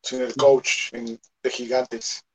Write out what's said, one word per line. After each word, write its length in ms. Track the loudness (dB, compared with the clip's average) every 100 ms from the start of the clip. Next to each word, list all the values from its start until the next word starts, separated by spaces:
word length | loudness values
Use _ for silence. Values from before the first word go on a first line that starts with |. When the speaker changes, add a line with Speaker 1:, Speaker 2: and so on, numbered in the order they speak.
Speaker 1:
sin 200 | -8 -6
el 120 | -6
Speaker 2:
Sí. 60 | 4
Speaker 1:
coach 520 | 6 6 2 -4 -4
en, 260 | -8 -10 -12 _ _
de 80 | -6
Gigantes. 760 | -6 -2 -2 -2 -8 -8 -10 _